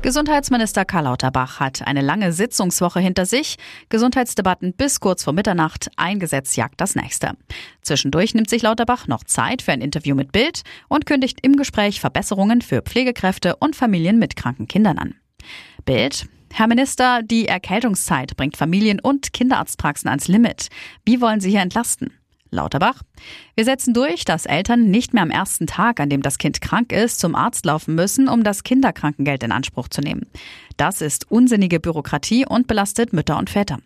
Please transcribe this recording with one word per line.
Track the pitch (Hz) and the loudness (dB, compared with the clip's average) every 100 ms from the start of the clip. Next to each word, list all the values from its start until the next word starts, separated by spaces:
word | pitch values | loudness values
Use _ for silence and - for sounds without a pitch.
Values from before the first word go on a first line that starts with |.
Gesundheitsminister | 262 269 302 302 285 247 220 - | 0 0 2 0 2 0 2 0
Karl | 185 185 147 | 0 0 0
Lauterbach | 127 131 135 131 - | 0 0 0 -2 -2
hat | 135 135 - | -4 -4 -4
eine | 143 | 0
lange | 139 175 196 | 0 0 0
Sitzungswoche | 165 214 - 185 - 180 175 | 0 -2 0 -2 0 0 2
hinter | 185 180 185 | 0 0 0
sich. | 247 311 - - - - | 0 -2 -8 -16 -20 -4
Gesundheitsdebatten | 226 247 262 247 - 190 180 180 | 2 2 2 0 0 0 0 -2
bis | - 277 - | -2 -2 0
kurz | 196 180 | 0 0
vor | - | 0
Mitternacht. | 156 208 180 160 - - - | 0 0 0 0 -4 -12 -6
Ein | 175 208 | -4 -2
Gesetz | 165 139 139 - | -2 -4 -4 -4
jagt | 117 - | -4 -2
das | 196 - | -4 -4
nächste. | - - - - _ - - _ | -6 -6 -6 -8 _ -16 -16 _
Zwischendurch | - 139 143 147 214 220 | -4 -2 0 0 0 0
nimmt | 220 | 0
sich | 233 | 0
Lauterbach | 226 226 233 247 - | 0 0 0 -2 -2
noch | 117 | -6
Zeit | - - 117 131 | -2 -2 0 -2
für | - | -2
ein | 139 | -2
Interview | 143 151 147 | -2 -4 -2
mit | 139 135 | -2 0
Bild | 196 277 - - - _ | 0 0 -2 -14 -20 _
und | 302 - | -2 2
kündigt | 285 254 - | 0 0 0
im | 269 277 | 4 4
Gespräch | 277 - 208 202 | 2 0 0 0
Verbesserungen | 143 - 202 196 202 240 | -2 -2 -2 0 2 2
für | - 127 | 2 -2
Pflegekräfte | - 233 254 247 185 190 180 - | 0 0 0 0 -2 0 -2 0
und | 302 311 | -2 0
Familien | 247 185 165 226 | 0 2 4 4
mit | 165 - | 2 -2
kranken | - 127 - | -6 -4 -4
Kindern | - 220 147 | 2 2 2
an. | - - _ _ - - - - - | -4 -10 _ _ -20 -20 -20 -12 -2
Bild: | 123 175 - - _ _ | 0 0 -4 -10 _ _
Herr | - 226 | 0 2
Minister, | 233 269 - 254 247 | 4 2 2 2 2
die | 220 226 220 | 0 0 0
Erkältungszeit | 185 - 190 240 185 - 156 127 - | -2 -2 0 0 -2 0 0 -2 -4
bringt | 139 - | -4 -2
Familien | 151 185 220 202 | 0 2 2 2
und | - 277 - | 0 0 -2
Kinderarztpraxen | - 254 262 - - 151 147 - | -2 0 2 -2 -4 -4 -4 -4
ans | 135 - | -4 2
Limit. | 190 233 - - - - - - | 4 4 2 -12 -12 -20 -6 0
Wie | 247 | 2
wollen | 240 214 | 2 2
Sie | 185 | 2
hier | 202 | 2
entlasten? | 185 214 233 - - _ _ _ _ | 2 -2 -4 -6 -8 _ _ _ _
Lauterbach: | 90 73 139 190 262 - - - - - - | -6 -4 0 0 -2 -12 -20 -20 -20 -10 -2
Wir | 226 | 0
setzen | 269 - 233 | 2 2 2
durch, | 277 339 - | 2 0 -2
dass | 165 - | -2 0
Eltern | 147 196 240 226 | -2 2 4 6
nicht | 196 247 | 4 2
mehr | 214 | 2
am | 170 | 2
ersten | - 196 - 160 | 0 -2 -4 -4
Tag, | - 214 240 | 0 0 2
an | 143 | 0
dem | 143 | 0
das | 139 - | -2 -2
Kind | 156 - | -2 -2
krank | - 180 240 | -2 -2 0
ist, | - 233 - | 0 0 0
zum | 175 | -2
Arzt | - 151 - - | 0 0 -2 -2
laufen | 151 - 160 | -2 -2 0
müssen, | 190 - 269 | 0 2 2
um | 233 | 4
das | 208 202 | 2 0
Kinderkrankengeld | - 254 254 - 151 147 143 139 | 0 2 2 2 -4 0 -2 -2
in | 117 | -2
Anspruch | 101 135 - 123 | -4 -4 -8 -6
zu | - | -4
nehmen. | 143 - - - - - - - | -4 -6 -8 -16 -20 -20 -20 -2
Das | 143 196 | -2 0
ist | 156 - - | -4 -4 0
unsinnige | 226 254 226 185 170 | 4 6 4 2 2
Bürokratie | 170 160 139 147 - 226 269 | 0 -4 -4 -4 0 0 2
und | 220 254 | 0 2
belastet | 220 202 - 240 | 0 0 0 0
Mütter | 160 151 151 | 0 0 -2
und | - | -2
Väter. | 202 202 143 | -2 -2 -4